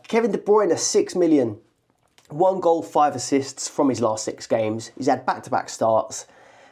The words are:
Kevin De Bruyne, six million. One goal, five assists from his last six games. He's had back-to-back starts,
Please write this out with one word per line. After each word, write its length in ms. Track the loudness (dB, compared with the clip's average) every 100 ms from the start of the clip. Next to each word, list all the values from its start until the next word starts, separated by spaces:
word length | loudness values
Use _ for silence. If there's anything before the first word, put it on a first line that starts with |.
| -4
Kevin 240 | 0 0
De 60 | 0
Bruyne, 380 | 2 2 2 0
six 380 | 0 0 0 0
million. 440 | 4 4 2 -4 _ _ _ _ _ _ -8
One 300 | 0 2 2
goal, 220 | 2 2
five 340 | 0 2 2 0
assists 520 | 0 0 -2 -8 -8
from 220 | -2 0
his 120 | 2
last 220 | 0 -2
six 240 | -6 -10 -4
games. 440 | -2 -2 -4 -10 -6
He's 100 | -2
had 180 | -2 -2
back-to-back 440 | -6 -4 -4 -4
starts, 580 | -2 2 2 0 -8 -16 -20 -20 -20 -20